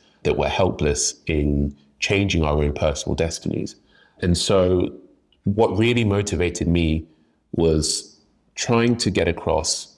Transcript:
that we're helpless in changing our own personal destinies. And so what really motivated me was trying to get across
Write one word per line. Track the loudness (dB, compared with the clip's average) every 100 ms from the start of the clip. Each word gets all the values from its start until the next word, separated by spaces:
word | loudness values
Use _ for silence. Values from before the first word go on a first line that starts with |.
| _ _
that | -2 0
we're | 0
helpless | 0 0 2 0 0 -4 -6 -4
in | 0 0 0 -2 -4 _ -8
changing | -2 0 2 0
our | 2 2
own | 0
personal | 0 -2 -2 -4
destinies. | -2 -2 -4 -6 -6 -8 -12 _ _ _ -6
And | 0 0
so | 2 4 4 2 0 -6 -20 _ _ _
what | -4 2 2 2
really | 2 2
motivated | 2 0 0 -2 -2 -2 0
me | 2 2 -2 -6 _ _ _ -10
was | 0 2 2 0 -6 -8 _ _ _ _ -10
trying | 0 2 2 2
to | 0
get | 0 0
across | 0 -2 -2 -2 -6 -8